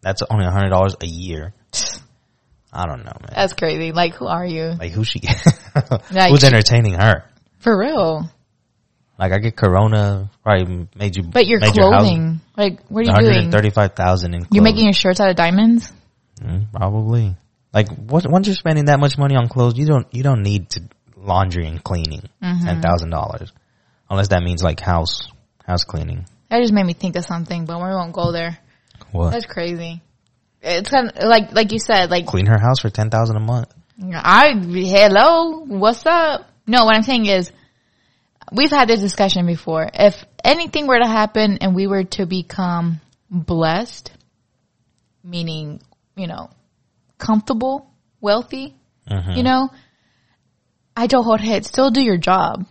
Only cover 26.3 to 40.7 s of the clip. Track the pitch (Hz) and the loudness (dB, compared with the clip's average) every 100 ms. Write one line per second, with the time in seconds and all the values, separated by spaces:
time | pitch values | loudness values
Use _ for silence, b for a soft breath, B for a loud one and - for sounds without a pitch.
26.3 | _ _ 233 240 208 185 165 185 175 170 | _ _ -2 2 2 0 -4 -6 -6 -8
27.3 | 170 165 175 160 170 180 190 170 175 170 | -8 -8 -8 -8 -8 -6 -6 -6 -4 -4
28.3 | 170 165 165 _ _ _ - - 87 82 | -4 -8 -10 _ _ _ -20 -10 -4 -2
29.3 | 240 - - 170 170 170 165 _ _ _ | -2 -6 -8 -6 -8 -10 -14 _ _ _
30.3 | _ _ _ - 175 202 269 240 - 220 | _ _ _ -6 -4 0 0 0 -2 4
31.3 | 226 202 208 220 220 - 208 175 175 175 | 4 4 0 0 -2 0 0 2 -2 -2
32.3 | 92 98 110 110 131 110 - 107 110 113 | 0 2 4 4 0 -2 -4 -2 0 0
33.3 | 107 110 123 120 _ _ - 185 165 147 | -2 -2 -4 -6 _ _ -16 -12 -4 4
34.3 | 202 302 226 175 175 185 196 208 196 277 | 6 6 2 -4 -4 2 6 6 6 6
35.3 | 330 330 320 302 196 208 233 320 339 320 | 4 0 -6 -8 -2 0 0 0 2 0
36.3 | 277 - _ - 247 220 214 226 254 208 | -4 -10 _ 0 2 4 4 2 0 0
37.3 | 190 180 _ _ _ _ _ _ _ _ | 0 -2 _ _ _ _ _ _ _ _
38.3 | _ - 214 294 294 240 226 196 - 196 | _ -8 -2 0 2 2 2 -2 0 0
39.3 | 190 175 165 - 160 160 - 202 - - | 0 -2 -2 -4 -6 -6 2 2 2 -20
40.3 | - - 320 330 | -4 0 0 -2